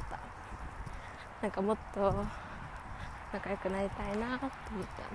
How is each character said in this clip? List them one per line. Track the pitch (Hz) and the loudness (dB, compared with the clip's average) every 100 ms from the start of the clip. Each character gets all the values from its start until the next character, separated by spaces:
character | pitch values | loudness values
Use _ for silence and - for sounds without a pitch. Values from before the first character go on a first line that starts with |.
| - | -4
た。 | - - - - - - - - - - - - - | -6 -8 -10 -8 -6 -6 -6 -6 -6 -8 -10 -10 0
な | 208 | 2
ん | |
か | 185 | 4
も | 202 | 6
っ | 220 - | 4 2
と | 196 196 202 208 - - - - - - - - - - | 6 6 6 2 -2 -6 -6 -6 -8 -8 -6 -6 -6 -4
仲 | 202 185 | -4 0
良 | 196 | 0
く | 185 | 2
な | 190 | 2
り | 196 | 2
た | - | 2
い | 208 208 | 0 2
な | 233 254 | 2 2
と | 269 | 0
思 | - - 208 | -2 -2 -2
っ | - - - | -2 -4 -4